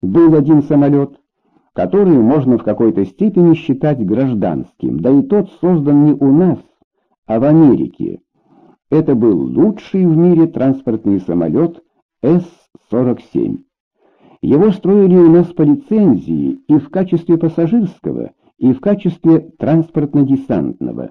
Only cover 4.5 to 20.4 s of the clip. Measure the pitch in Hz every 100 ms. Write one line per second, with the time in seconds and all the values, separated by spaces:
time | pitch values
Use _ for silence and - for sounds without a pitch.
4.5 | 73 62 _ - - 104 139 135 208 185
5.5 | - 170 175 143 143 147 139 139 143 180
6.5 | 139 _ _ _ _ _ _ _ 113 135
7.5 | 156 151 98 64 - 50 50 _ _ _
8.5 | _ _ _ _ 151 151 127 113 90 65
9.5 | 64 185 208 - 190 180 160 175 170 160
10.5 | - 135 135 - 110 104 98 92 85 82
11.5 | 90 170 170 _ _ _ _ 123 175 175
12.5 | _ _ _ _ 117 123 117 - - 55
13.5 | 52 _ _ _ _ _ _ _ _ 73
14.5 | 135 214 196 175 202 190 180 170 170 175
15.5 | - 147 143 - 214 196 117 - 80 69
16.5 | - _ 151 - 190 185 170 165 165 170
17.5 | 160 170 233 185 - - 62 58 _ _
18.5 | _ 131 131 202 202 180 175 165 160 -
19.5 | _ 107 160 160 - 147 147 135 135